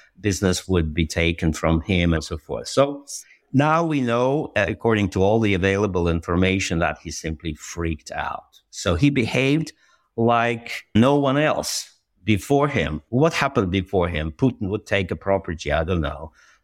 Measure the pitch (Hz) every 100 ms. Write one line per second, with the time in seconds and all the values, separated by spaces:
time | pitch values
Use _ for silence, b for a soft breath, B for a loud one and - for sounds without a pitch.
0 | b _ 107 92 98 90 - 92 80 76
1 | 80 - 82 82 85 78 82 82 80 90
2 | 85 80 - 82 - 60 58 - 143 143
3 | - - b b b 127 147 160 170 147
4 | 123 117 127 147 - - 92 104 117 110
5 | 101 95 95 113 110 95 95 98 104 90
6 | 87 82 - 87 95 95 - 85 80 76
7 | 80 - 80 78 85 76 - - 82 78
8 | - 78 71 - - _ _ - 98 85
9 | 143 139 113 - 135 151 160 b b b
10 | b - 117 117 117 117 - - - 107
11 | 123 143 139 139 151 - - - - _
12 | _ _ 92 104 - 143 143 127 78 76
13 | - 120 160 - 143 135 95 98 87 98
14 | 85 82 78 - 131 - 95 104 - 101
15 | 92 82 - 98 90 82 71 76 80 90
16 | 73 71 78 b b b